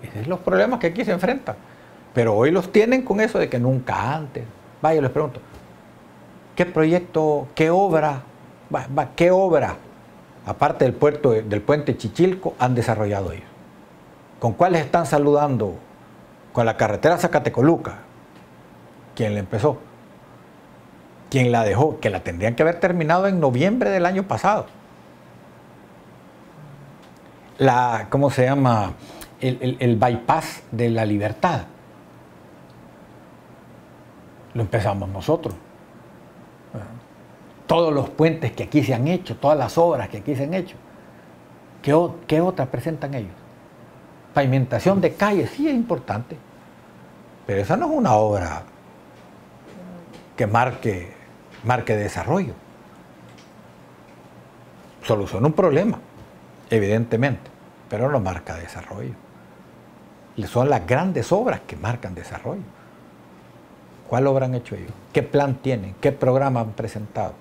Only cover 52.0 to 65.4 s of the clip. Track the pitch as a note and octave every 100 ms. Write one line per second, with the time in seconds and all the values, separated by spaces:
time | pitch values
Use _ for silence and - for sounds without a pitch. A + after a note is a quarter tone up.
52 | G#2 - F#2+ F3 D#3+ E2+ - - - -
53 | - - - - - - - - - -
54 | - - - - - - - - - -
55 | - G#2+ G2 G2 C#3 D#3+ F#3 C#3+ G#3 -
56 | - - - - - - - A2+ G2 A2
57 | A#2 A2+ C#3 - - - - - - G#2+
58 | B2+ C#3+ F2+ F2 - E2+ E2 - - -
59 | C3 - - - - - - - - -
60 | - - - - F#2 A#2+ C3+ B2+ E2+ B2+
61 | F#3 D3+ A2 F#3+ B3 D#3 - - G#2 A#2
62 | G2+ F2 - - A#2+ F#3+ B2 - - -
63 | - - - - - - - - - -
64 | - B2 C#3 C3+ B2+ B2+ - G2 F#2 -
65 | - D3+ - D3